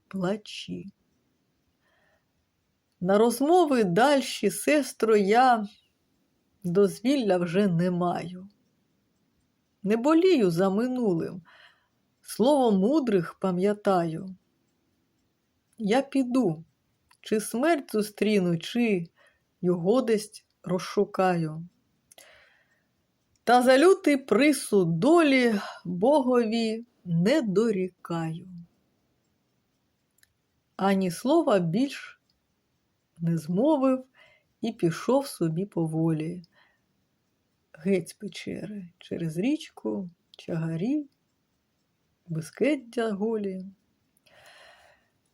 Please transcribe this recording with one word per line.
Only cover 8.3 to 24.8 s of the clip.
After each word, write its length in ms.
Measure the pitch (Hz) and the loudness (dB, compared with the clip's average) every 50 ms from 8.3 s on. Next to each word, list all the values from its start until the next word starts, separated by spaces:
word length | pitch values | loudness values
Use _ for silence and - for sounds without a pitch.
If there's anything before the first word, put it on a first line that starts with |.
| 180 185 190 202 _ _ _ _ _ _ _ _ _ _ _ _ _ _ _ _ _ _ _ _ _ _ _ _ _ _ - | -14 -16 -18 -20 _ _ _ _ _ _ _ _ _ _ _ _ _ _ _ _ _ _ _ _ _ _ _ _ _ _ -4
Не 140 | 190 220 | -2 -2
болію 540 | 233 233 294 330 330 339 381 349 269 208 180 | 0 2 2 2 4 4 4 4 4 4 2
за 180 | 165 165 196 196 | 2 2 0 2
минулим, 720 | 190 208 240 254 254 254 240 208 175 160 - - - 180 - _ _ - - - _ _ _ _ _ _ _ _ _ _ | 2 0 -2 -2 -4 -2 -2 -2 -2 -2 -4 -8 -10 -14 -18 _ _ -20 -20 -20 _ _ _ _ _ _ _ _ _ _
слово 500 | _ - - - 208 269 302 277 254 226 | _ -12 -2 0 2 2 4 4 4 2
мудрих 640 | 208 190 185 233 294 320 269 247 202 185 165 - - | 2 2 2 2 2 0 0 2 0 0 0 -2 -8
пам'ятаю. 1000 | - - 190 180 175 185 208 208 208 - 202 190 180 170 160 156 165 196 190 185 _ _ _ _ _ _ _ _ _ _ _ _ _ _ _ _ _ _ _ _ _ _ _ _ _ _ _ _ | -6 -4 -4 -2 0 0 -2 -2 0 0 0 0 0 0 -2 -6 -8 -12 -14 -16 _ _ _ _ _ _ _ _ _ _ _ _ _ _ _ _ _ _ _ _ _ _ _ _ _ _ _ _
Я 240 | - 226 190 220 269 | -6 -2 0 0 0
піду, 640 | 277 - - 269 262 247 240 262 240 180 156 160 165 _ _ _ _ _ _ _ _ _ _ _ | 0 -2 -2 -2 -2 0 0 0 0 0 -2 -4 -10 _ _ _ _ _ _ _ _ _ _ _
чи 180 | - - 214 220 | -8 -4 -4 -4
смерть 520 | 208 - - 233 277 330 339 285 269 - | -4 -4 -4 -2 0 0 0 0 -2 -4
зустріну, 640 | - 214 202 208 - - 208 214 214 196 180 175 170 | -4 -4 -4 -4 -4 -2 0 2 2 2 2 2 0
чи 500 | 165 - - - 240 240 226 202 180 170 - _ _ _ _ _ _ _ _ _ - | -2 -4 -6 -2 -2 0 0 0 -2 -4 -8 _ _ _ _ _ _ _ _ _ -6
його 400 | 175 180 175 175 165 190 226 262 | -2 -2 -2 0 0 2 2 2
десь 440 | 254 233 226 202 208 - - - _ _ _ _ - | 2 0 -2 -2 -2 -8 -18 -20 _ _ _ _ -8
розшукаю. 1040 | 170 180 185 - - - 214 196 190 - - 185 185 180 170 160 156 156 160 170 175 _ _ _ _ _ _ _ _ - - - _ _ _ _ _ _ _ _ _ _ _ _ _ _ _ _ _ _ _ _ _ _ _ - | -6 -4 -4 -4 -4 -2 -2 -2 -2 0 0 0 2 2 0 -2 -4 -6 -10 -14 -16 _ _ _ _ _ _ _ _ -20 -20 -20 _ _ _ _ _ _ _ _ _ _ _ _ _ _ _ _ _ _ _ _ _ _ _ 0
Та 160 | - 240 247 | 4 4 4
за 160 | 247 254 262 | 6 6 6
лютий 400 | 269 311 370 381 370 - 302 285 | 6 8 6 6 4 4 0 0
присуд 840 | 269 277 - 208 214 277 311 277 - - - 214 196 | 0 0 0 2 4 4 4 2 0 -2 0 2 2